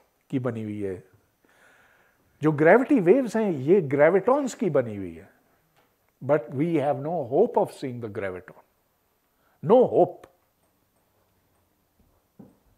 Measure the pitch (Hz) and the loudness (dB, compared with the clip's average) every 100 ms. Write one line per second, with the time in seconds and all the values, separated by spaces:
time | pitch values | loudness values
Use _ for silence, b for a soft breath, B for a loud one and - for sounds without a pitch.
0 | b _ _ 135 123 113 110 104 98 92 | b _ _ -6 -4 -6 -8 -8 -8 -8
1 | - _ _ _ _ _ _ _ _ _ | -14 _ _ _ _ _ _ _ _ _
2 | _ _ _ - 156 147 156 220 262 285 | _ _ _ -4 -2 2 4 4 4 2
3 | 170 254 240 220 214 151 131 202 147 139 | 4 4 2 -4 -4 -2 2 2 2 2
4 | 151 190 190 277 262 - 196 139 120 101 | 4 4 2 0 -2 -4 -2 0 -2 -6
5 | 92 82 92 _ _ _ _ _ _ _ | -12 -14 -20 _ _ _ _ _ _ _
6 | _ _ 127 151 151 131 170 165 139 131 | _ _ -2 -2 -2 -6 -2 -2 -2 -4
7 | 147 175 123 143 233 240 185 - 139 123 | -6 -8 -2 0 2 0 -2 -4 -12 -10
8 | 113 104 98 90 - - _ _ _ _ | -10 -8 -8 -10 -16 -20 _ _ _ _
9 | _ _ _ _ _ _ 143 247 185 120 | _ _ _ _ _ _ 2 4 4 2
10 | 175 - - _ _ _ _ _ _ _ | 0 -2 -20 _ _ _ _ _ _ _
11 | _ _ _ _ _ _ _ _ _ _ | _ _ _ _ _ _ _ _ _ _
12 | _ _ _ _ - _ _ | _ _ _ _ -20 _ _